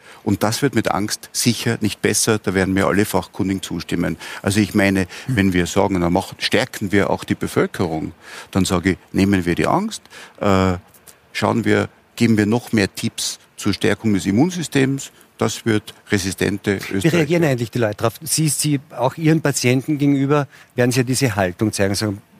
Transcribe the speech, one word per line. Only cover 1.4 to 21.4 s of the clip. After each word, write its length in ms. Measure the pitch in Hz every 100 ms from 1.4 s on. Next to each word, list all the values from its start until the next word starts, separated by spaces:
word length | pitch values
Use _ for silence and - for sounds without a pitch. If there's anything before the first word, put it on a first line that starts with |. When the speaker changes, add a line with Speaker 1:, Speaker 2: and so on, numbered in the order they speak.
| 120 110 120 -
Speaker 1:
nicht 220 | 104 -
besser. 360 | 101 - - 107
Da 160 | 104
werden 200 | 95 95
mir 120 | 95 78
alle 200 | 92 107
Fachkundigen 580 | 92 - - 95 95
zustimmen. 540 | - 87 - 82 85 82 - -
Also 160 | - 104
ich 160 | 101 107
meine, 320 | 98 95 92 - -
wenn 260 | 117 98
wir 120 | 90 85
sagen, 320 | 101 98 95
na, 120 | 87
machen, 260 | 90 - -
stärken 520 | - 101 127 - 98
wir 180 | 101 -
auch 140 | 92
die 120 | - -
Bevölkerung, 760 | 92 - 190 - 87 80 85 - - - -
dann 140 | 98 90
sage 260 | 90 95
ich, 60 | 82 -
nehmen 320 | 92 95 95 87
wir 100 | 82
die 100 | -
Angst, 380 | 170 220 - - - - -
äh, 320 | 104 95 95 90 - - - - _
schauen 320 | - 104 110
wir, 240 | 104 104 98 _ _ -
geben 220 | 117 107
wir 80 | 104
noch 280 | 117 -
mehr 200 | 110 95
Tipps 460 | - 113 - - - _ -
zur 180 | 104
Stärkung 400 | 95 101 104 113
des 120 | 95 87
Immunsystems. 880 | 101 175 180 151 139 135 135 - - _ -
Das 280 | 113 - 117
wird 280 | 107 - - -
resistente 680 | 101 95 90 95 101 104 95 -
Speaker 2:
Wie 60 | 98
Speaker 1:
Österreicher. 220 | 165 170
Speaker 2:
reagieren 260 | 143 170
eigentlich 280 | 156 123 117
die 80 | 123
Leute 160 | 107 104
drauf? 180 | 117 -
Sie, 280 | 156 - 156
Sie 300 | - 151 139 - -
auch 200 | 127 -
Ihren 260 | 156 160
Patienten 560 | 147 - 123 127 151 143
gegenüber 500 | 143 139 139 147 135 - - -
werden 160 | 123
Sie 80 | 123
ja 40 |
diese 320 | 123 127 131
Haltung 380 | 101